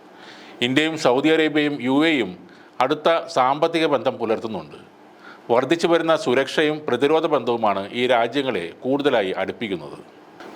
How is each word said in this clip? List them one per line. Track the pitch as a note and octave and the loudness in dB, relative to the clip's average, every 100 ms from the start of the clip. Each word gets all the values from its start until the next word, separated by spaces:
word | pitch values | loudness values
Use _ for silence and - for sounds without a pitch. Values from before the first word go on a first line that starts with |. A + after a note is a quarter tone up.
| - - - - - - | -20 -20 -20 -20 -20 -4
ഇന്ത്യയും | B2 C3 D#3 D3+ | 0 2 0 0
സൗദി | C3+ B2 D3+ | 2 2 4
അറേബ്യയും | D#3+ D#3 D3 D3 C#3+ B2 | 2 2 0 -2 -2 0
യു | C3+ E3 | 2 2
എയും | D3 G2 F2 - - - - | 0 -2 -8 -18 -20 -12 -2
അടുത്ത | C3 D3+ F3 E3 - | -2 0 0 0 0
സാമ്പത്തിക | C3+ B2+ D3+ D#3+ D#3+ D#3+ | 0 0 2 0 0 0
ബന്ധം | C3+ B2+ A2+ | 0 -2 -4
പുലർത്തുന്നുണ്ട്. | A2+ C#3+ A2+ G2 D#2 - - - - - - - - | -2 -2 -4 -10 -12 -18 -20 -20 -20 -20 -20 -14 0
വർദ്ധിച്ചു | A#2+ C3 E3+ E3+ | 2 2 0 2
വരുന്ന | E3 D#3+ D#3+ | 2 2 0
സുരക്ഷയും | C3 B2+ C3+ - D3+ D3+ D3+ | 2 0 2 0 0 0 -2
പ്രതിരോധ | A#2+ C#3+ D#3+ D#3+ | 0 2 2 2
ബന്ധവുമാണ് | C#3+ A#2 A#2 G#2+ G2 G2+ | 0 0 0 0 0 -4
ഈ | A#2 B2+ | -2 2
രാജ്യങ്ങളെ | A#2+ B2 C#3 C3 G2+ E2+ - | 2 2 0 -2 -4 -6 -6
കൂടുതലായി | B2+ C#3 C#3 A#2+ F#2+ F2 | -2 0 2 2 0 -2
അടുപ്പിക്കുന്നത്. | F#2+ F#2+ A2+ F2+ C#2+ - - - - - - | -4 -6 -6 -6 -8 -16 -20 -20 -20 -20 -16